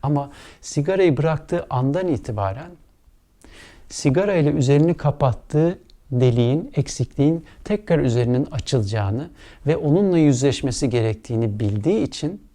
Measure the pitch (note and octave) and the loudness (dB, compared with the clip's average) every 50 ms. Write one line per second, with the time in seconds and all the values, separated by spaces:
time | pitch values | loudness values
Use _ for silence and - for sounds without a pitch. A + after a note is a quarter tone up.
0 | - C#3 D3+ C#3+ C#3+ C#3+ - - - - - _ - - - D3 D3 D3+ F#3+ F#3+ | -2 -2 -2 -2 -2 -6 -12 -20 -20 -20 -20 _ -18 -8 -4 -4 -2 0 2 2
1 | F#3+ F3 C#3+ B2 C#3+ D#3+ D#3+ D3 - - F3 F3 - - - B2+ B2+ C3+ C#3+ F3 | 4 2 2 2 0 -2 -2 -2 -4 -4 -4 -6 -4 -4 -4 -2 0 0 0 -2
2 | F#3 F3+ D3+ G#2+ - - A#2 G#2 G2+ F#2+ F#2+ B2 D#3+ F3 F3 _ _ _ _ _ | -2 -2 -4 -4 -4 -8 -6 -4 -4 -4 -4 -8 -12 -16 -20 _ _ _ _ _
3 | _ - _ _ _ _ _ _ _ - - - - - - - - - - - | _ -20 _ _ _ _ _ _ _ -20 -20 -20 -20 -20 -20 -20 -20 -16 -14 -4
4 | - D3 C3 E3 G3 G#3 G3 F3 D3 D3 - - C3 B2+ C#3+ C#3+ D3+ E3+ E3+ - | -2 0 2 2 0 2 2 2 2 2 2 2 2 4 4 4 4 4 2 0
5 | - D3 C#3+ - D3 C3 A2+ - - - - D3+ D#3+ E3+ F#3 - - _ - - | -2 -4 -2 0 0 0 0 -2 -8 -4 0 2 2 2 0 -4 -12 _ -20 -20
6 | _ - C3 B2 C3 B2+ A#2 A#2+ A#2+ B2 C3 D#3 G3 C#4+ - - - - - - | _ -4 0 2 2 4 4 4 2 2 2 0 -2 -4 -4 -4 -4 -4 -4 -6
7 | C3 - - - C#3 D3 D#3+ E3 D#3+ - - - - - G#3 G#3 G#3 - F3 D3+ | -6 -6 -2 0 2 2 2 0 -6 -12 -20 -20 -6 -4 -4 -4 0 0 0 0
8 | C#3+ C3 A#2 A#2+ A#2+ A#2 B2 B2+ D3 - - B2 - - - B2+ G#2 G2 G#2+ A2 | 2 2 2 2 2 2 0 0 0 -2 -4 -8 -6 -2 0 0 0 0 -2 -2
9 | G2+ G2 F#2 A#2+ D3+ E3+ - - - - - - - C3+ D#3 - - D3 C#3+ F#3 | -2 -2 -2 -4 -6 -10 -14 -20 -20 -20 -20 -8 -2 -2 -2 0 2 2 4 4
10 | G3+ G3 F3+ E3 D#3 D3 C#3 A#2+ C3 C#3+ C3 - - C3 A#2+ - D#3 B2+ A2 A#2+ | 4 4 4 4 4 4 4 4 2 0 0 0 -4 -4 -4 -2 -2 0 0 0
11 | A2+ A2 G#2+ - _ - A#2+ A2+ A#2 A2 G2+ G#2+ A#2 G#2 G2+ G#2+ G2+ D3 G3 A3 | 0 0 -2 -6 _ -6 -4 -2 -2 -2 -2 -2 -2 -2 -2 0 0 0 0 0
12 | - F3+ - - - D3 F#3+ G3+ - - | -2 -4 -6 -6 -6 -6 -8 -8 -18 -20